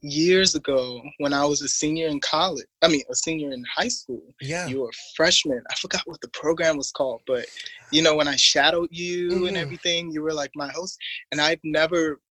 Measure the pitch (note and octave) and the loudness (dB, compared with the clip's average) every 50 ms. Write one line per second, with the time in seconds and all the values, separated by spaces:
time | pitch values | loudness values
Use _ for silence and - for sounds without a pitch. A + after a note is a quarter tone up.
0 | - C#3+ C#3+ D3+ D#3+ F3 F#3 F#3 F#3+ F#3+ - D3+ - - C#3 C3 B2+ B2+ B2 B2 | -10 -6 0 2 4 6 6 6 6 4 2 0 -2 0 0 0 0 0 -8 -12
1 | A#2+ C#3 - _ D3 C#3+ C#3+ C#3 C#3+ D3 D3 C#3+ D3 C#3 - - - D3+ D#3 E3 | -14 -16 -8 _ -2 0 2 2 2 2 2 0 -2 -2 -2 -2 0 0 0 0
2 | E3 D#3+ D3+ C#3 - - - D#3 E3+ F#3+ E3+ C3+ - _ _ _ - E3 E3 C#3+ | -2 -2 -2 -2 -2 0 0 2 2 0 -2 -4 -10 _ _ _ 2 2 4 2
3 | C3 - - - - - D#3+ D#3+ D3 C#3+ C3+ B2+ B2 A#2+ - - F#3+ B3 A#3+ - | 0 -2 -6 -4 -2 -2 -4 -4 -4 -6 -8 -10 -10 -8 -4 -4 -2 -2 -4 -8
4 | - _ - - - - - _ C#3+ C3+ D#3 F3 F3+ D#3+ C3 C3+ C3 A2+ - - | -8 _ -10 -12 -12 -16 -18 _ -8 -6 -6 -6 -4 -4 -4 -4 -4 -6 -8 -12
5 | - - - - D#3+ E3+ F3 - - D3+ C3+ A#2+ A2+ - - - - - - F3+ | -16 -16 0 2 4 4 4 4 2 2 -2 -4 -4 -6 -8 -6 -6 -4 -4 -4
6 | - - E3 - - B2 _ - - D3+ E3 E3 F3 D#3+ D#3 C#3+ C3+ - - - | -4 -6 -12 -14 -14 -14 _ -6 0 0 0 2 4 2 2 2 -2 -8 -2 -2
7 | C#3+ C3 A#2 A2+ _ - C3 B2 A2 - - - - - - - - - - D3+ | -2 -2 -2 -6 _ -2 -2 -2 -2 -6 -12 -16 -16 -16 -16 -18 -12 0 2 4
8 | D#3+ D#3+ D3+ D3+ D3+ D3 C#3 B2+ - - - D3+ C#3 D3+ E3 E3+ F3 E3+ E3 E3+ | 6 6 6 4 2 0 2 4 4 4 6 6 4 4 4 2 0 -4 -6 -6
9 | F3 F3 F3 F3 F3 F3 F3+ F#3 F3+ F3+ G3 F#3+ D#3+ C#3 E3+ E3+ - F3+ E3+ E3+ | -6 -4 -4 -2 -2 0 0 0 0 0 -2 -2 -4 -4 -8 -4 -2 -2 0 0
10 | E3+ E3+ D#3+ D3+ D3+ D#3 D#3 D3+ C#3+ C3+ _ D3 C#3+ C#3 C#3 D#3+ F3+ F#3+ - - | -2 -4 -6 -4 -4 -2 -2 -2 -4 -6 _ -8 -8 -8 -6 -8 -10 -10 -10 -14
11 | - - - - - _ - D3 D3 D#3 E3 D#3+ _ D#3 D3+ D#3 D#3 D#3+ F3 F3 | -14 -14 -12 -14 -12 _ -2 2 2 2 2 0 _ -2 2 2 2 2 2 2
12 | D#3+ D#3+ D3 - _ _ | 0 0 -2 -6 _ _